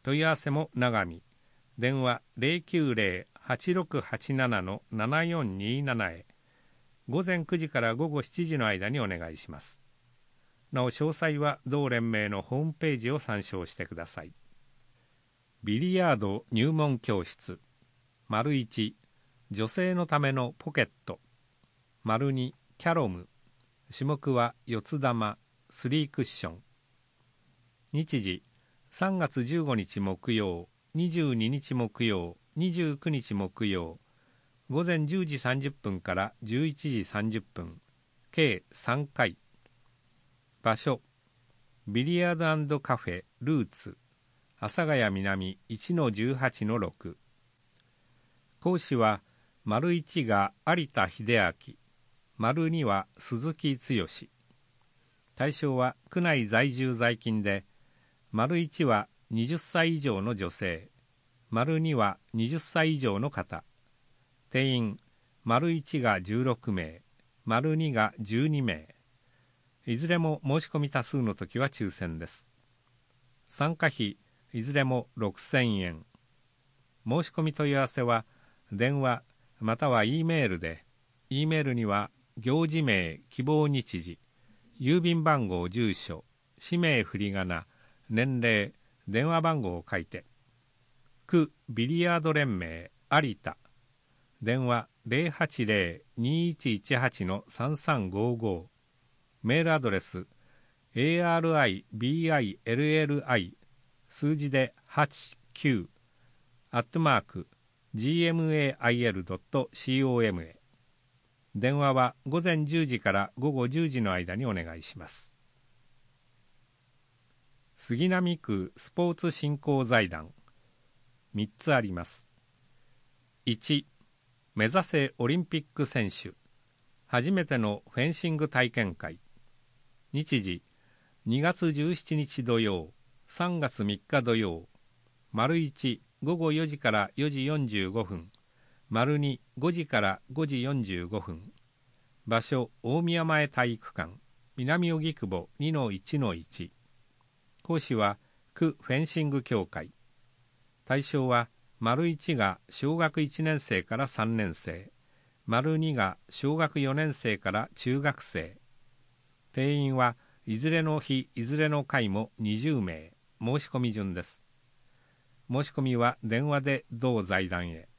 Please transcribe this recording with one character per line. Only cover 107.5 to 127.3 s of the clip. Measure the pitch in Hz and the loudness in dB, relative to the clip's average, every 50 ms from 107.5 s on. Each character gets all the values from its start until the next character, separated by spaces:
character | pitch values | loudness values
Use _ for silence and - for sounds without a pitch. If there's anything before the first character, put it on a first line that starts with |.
| _ _ _ _ _ _ _ _ - | _ _ _ _ _ _ _ _ -6
ジ | 107 110 135 | -2 0 2
ー | 160 170 170 | 2 4 4
エ | 165 | 4
ム | 165 165 160 160 156 | 2 2 2 2 2
エ | 151 143 135 | 2 2 0
ー | 127 - | 0 2
ア | 123 120 | 2 2
イ | 120 120 120 | 4 4 2
エ | 117 | 2
ル | 95 95 87 | 0 0 -4
ド | - 92 | -6 -8
ッ | 92 _ _ | -8 _ _
ト | - 139 127 - | -2 -2 -2 -2
シ | - - - - 127 131 | -8 -8 -4 -2 0 2
ー | 135 131 | 2 2
オ | 123 120 | 4 4
ー | 117 | 2
エ | 107 | 2
ム | 95 87 | 0 -2
へ。 | 82 80 - _ _ _ _ _ _ _ _ _ _ _ _ _ _ _ _ _ _ _ _ | -6 -10 -16 _ _ _ _ _ _ _ _ _ _ _ _ _ _ _ _ _ _ _ _
電 | 101 110 127 143 143 | 0 0 2 2 4
話 | 143 139 | 4 4
は | 131 131 127 123 - _ _ | 6 4 4 2 2 _ _
午 | 135 143 175 | -2 -2 0
前 | 165 180 170 156 151 | 2 2 2 2 0
十 | 143 160 165 160 | 0 2 0 2
時 | 135 123 113 | 2 0 0
か | - 104 | 2 2
ら | 95 98 101 - _ - | 2 2 0 0 _ -2
午 | 127 151 | -2 0
後 | 139 131 120 123 | 0 0 -2 0
十 | 135 160 170 156 | 0 0 -2 0
時 | 131 127 | 0 0
の | 110 98 | 0 2
間 | 92 90 87 87 90 | 0 0 -2 -4 -4
に | 107 135 | -4 -2
お | 120 101 | -2 -2
願 | 90 82 82 80 82 | -2 -4 -6 -10 -12
い | |
し | 80 - - - | -12 -12 -12 -12
ま | 80 - | -14 -12
す。 | - - - - _ _ _ _ _ _ _ _ _ _ _ - - _ _ _ _ _ _ _ _ _ _ _ _ _ _ _ _ _ _ _ _ _ _ _ _ _ _ _ _ _ _ _ _ _ _ _ _ | -12 -14 -14 -16 _ _ _ _ _ _ _ _ _ _ _ -20 -20 _ _ _ _ _ _ _ _ _ _ _ _ _ _ _ _ _ _ _ _ _ _ _ _ _ _ _ _ _ _ _ _ _ _ _ _
杉 | - - - 120 120 170 185 | -16 -6 -4 0 0 2 2
並 | 185 185 185 175 175 156 | 4 2 2 0 0 -2
区 | - - 107 95 92 - _ | -2 -2 -2 -2 -2 -4 _
ス | - - - | -14 -16 -8
ポ | _ - 175 175 | _ 0 0 0
ー | 170 | 0
ツ | - - 170 | 0 -2 -2
振 | 151 - - 147 147 143 | -2 -2 -2 -2 -2 -2
興 | - 151 143 135 131 | 0 0 2 2 2
財 | 113 123 113 107 85 | 4 4 4 4 2
団。 | 82 80 78 85 - - - - _ _ _ _ _ _ _ _ _ _ _ _ _ _ _ _ - | -2 -8 -10 -14 -18 -20 -20 -20 _ _ _ _ _ _ _ _ _ _ _ _ _ _ _ _ -4
三 | 104 107 107 _ _ | -4 -4 -4 _ _
つ | - 160 143 | 0 2 2
あ | 127 | 2
り | 113 98 | 2 0
ま | 90 87 87 | -6 -6 -8
す。 | - - - - _ _ _ _ _ _ _ _ _ _ _ _ _ _ _ _ _ _ _ _ _ _ _ _ | -10 -12 -14 -18 _ _ _ _ _ _ _ _ _ _ _ _ _ _ _ _ _ _ _ _ _ _ _ _
一、 | 127 113 107 - - 151 143 - _ _ _ - _ _ _ _ _ _ _ _ _ _ | -4 -4 -4 -2 -2 -2 -2 -2 _ _ _ -20 _ _ _ _ _ _ _ _ _ _
目 | 104 107 | 0 0
指 | 113 139 190 | 2 2 0
せ | 175 - - 151 139 131 - - | 0 2 0 0 0 0 0 -2
オ | 123 120 | 0 2
リ | 156 | 2
ン | 180 170 | 0 0
ピ | - - 156 | -2 -4 -6
ッ | 147 _ _ | -6 _ _
ク | - 143 | -4 -4
選 | - - 131 110 95 | -2 0 -2 -2 -2
手。 | - - - 92 - _ _ _ _ _ _ _ _ _ _ _ _ _ _ | -4 -6 -10 -10 -16 _ _ _ _ _ _ _ _ _ _ _ _ _ _
初 | _ - 123 120 165 | _ 0 0 2 2